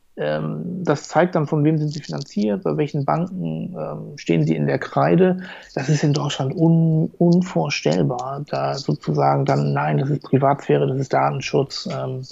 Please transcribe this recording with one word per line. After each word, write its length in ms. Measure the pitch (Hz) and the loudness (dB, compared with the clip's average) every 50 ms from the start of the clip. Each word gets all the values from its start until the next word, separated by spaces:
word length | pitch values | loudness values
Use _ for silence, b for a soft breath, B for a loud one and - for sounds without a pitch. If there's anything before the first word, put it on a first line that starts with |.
| _ _ - | _ _ -8
ähm, 680 | - 151 151 151 156 156 156 156 156 165 175 180 185 175 | -6 -4 -2 -2 -2 -4 -4 -6 -6 -8 -8 -8 -4 0
das 240 | 160 147 - - | 0 0 0 -2
zeigt 260 | - - 151 180 180 - | -2 2 2 2 2 2
dann, 140 | 165 151 | 0 -2
von 160 | - 160 151 143 | 0 0 2 2
wem 160 | 156 160 151 | 2 2 2
sind 80 | 151 | 0
sie 120 | 151 151 156 | -2 -4 -6
finanziert, 640 | - - 160 143 139 - - 202 208 214 202 185 - | -8 -8 -8 -8 -8 -6 -4 -2 0 0 0 -2 -2
bei 140 | 160 151 | -2 0
welchen 260 | 156 151 147 - 147 139 | 0 -2 -2 -2 -2 0
Banken, 720 | 151 151 160 175 185 190 185 170 165 160 165 170 180 180 | 0 0 0 -2 -4 -6 -6 -6 -6 -6 -6 -8 -8 -8
ähm, 400 | 160 156 156 151 156 160 160 147 | -10 -8 -8 -10 -10 -12 -14 -14
stehen 300 | 143 - - 170 165 151 | -6 0 2 2 2 4
sie 100 | 156 160 | 2 0
in 120 | 156 147 | 0 0
der 100 | 143 139 | 0 0
Kreide. 640 | 139 - - - 143 139 156 175 170 185 185 180 185 185 B B B B B B | -2 -4 -2 0 0 2 4 4 4 4 4 2 0 -6 B B B B B B
Das 160 | 143 135 143 | -4 0 0
ist 140 | 151 143 - | 0 2 2
in 100 | 147 143 | 2 2
Deutschland 400 | 147 143 147 - - 139 135 - | 2 0 -4 -4 -4 -4 -4 0
un-, 560 | - 160 165 165 165 165 160 160 156 160 - - | 2 4 4 6 6 4 4 2 2 0 0 0
unvorstellbar, 1300 | - 170 175 170 185 180 - - 170 156 147 - - - 147 160 185 156 139 123 123 127 135 139 143 147 | 2 4 6 6 4 2 0 -2 -2 -2 -2 -2 -2 0 0 2 2 2 0 0 -4 -6 -8 -8 -10 -8
da 280 | - 143 135 135 139 143 | -6 -4 -2 -2 -2 -4
sozusagen 680 | 139 - - 151 - - - 147 151 139 139 143 143 139 | -4 -2 -4 -4 -2 -2 -2 0 2 2 2 2 2 2
dann, 280 | 139 139 143 143 143 143 | 2 0 0 0 0 0
„Nein, 240 | 143 147 151 147 | 0 0 0 0
das 140 | 143 143 139 | 0 0 0
ist 100 | 147 143 | -2 -4
Privatsphäre, 640 | - - - 127 139 135 143 - - - 147 143 147 | -2 2 2 4 4 4 2 2 2 2 2 2 2
das 140 | 139 131 135 | 0 0 -2
ist 140 | 135 - - | -2 0 0
Datenschutz.“ 760 | 135 139 147 147 135 139 - - 147 135 - - - - 185 | 0 0 0 -2 -4 -4 -2 0 0 0 -2 -4 -10 -8 -8
Ähm, 300 | 151 135 131 131 131 131 131 - | -6 -6 -6 -6 -8 -8 -10 -12